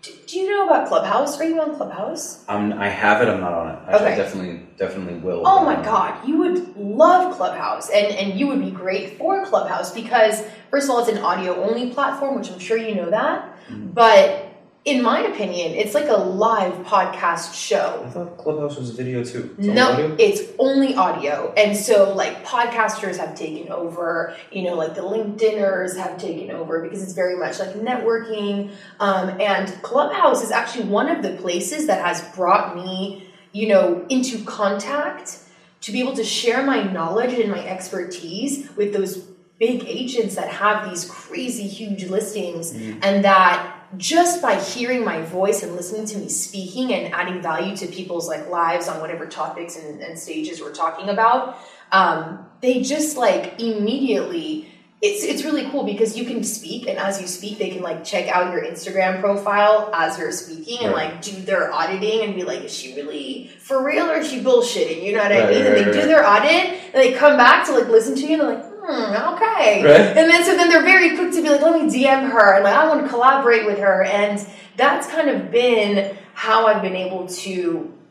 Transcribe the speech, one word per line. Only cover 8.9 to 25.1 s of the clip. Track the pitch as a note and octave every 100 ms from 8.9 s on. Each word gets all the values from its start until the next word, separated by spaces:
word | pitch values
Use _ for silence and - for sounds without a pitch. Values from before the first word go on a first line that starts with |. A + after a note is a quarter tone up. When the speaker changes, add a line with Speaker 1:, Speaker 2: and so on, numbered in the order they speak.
| G3+ F#3+ -
Speaker 1:
for | E4+ G4 -
Clubhouse | G#3 - - -
because, | A3+ G3+ A#3+ G#3+ - - - -
first | C#4+ C4+
of |
all, | A#3+
it's | A3+
an | G3+
audio-only | - F#3 F#3 F3+ G3+ A#3 B3
platform, | C#4+ C#4 C#4 C#4 B3
which | F#3
I'm | F#3
sure | - A3+
you | A3 G3
know | E3+
that. | G#3 C#4 E4+ - - -
Speaker 2:
Mm. | - G#3
Speaker 1:
But | F#3 A3+ G#3 F#3+ - - - _ _ -
in | C4
my | A#3 A#3 -
opinion, | G3+ G3 F3+ D#3+ -
it's | G#3
like | D4 D4
a | G#3
live | F#3 F#3 A3 A3 F#3 E3+ F3+
podcast | G#3 F3+ - F3 E3 -
show. | - - G3 D3 - -
Speaker 2:
I |
thought | E3+ E3+ -
Clubhouse | D#3 D3+ D3 C#3
was | B2
video | A#2 B2+ B2
too. | A#2+ B2 - -
It's | G3+
only | A3
Speaker 1:
No, | B3+
Speaker 2:
audio? | - - -
Speaker 1:
it's | G#3 G3 - -
only | C4 C#4 C4+ -
audio. | F3+ D#3+ C#3+ C#3+ - -
And | G#3 G3+
so, | - G#3+ G3 F#3+
like, | C3+ - -
podcasters | B3 A#3+ A#3 A3 - G3 -
have | D#3+ -
taken | D#3+ D3+ -
over, | E3+ E3+ E3 E3+ E3 - - -
you | G3
know, | F3+ E3
like, | - -
the |
LinkedIners | F#3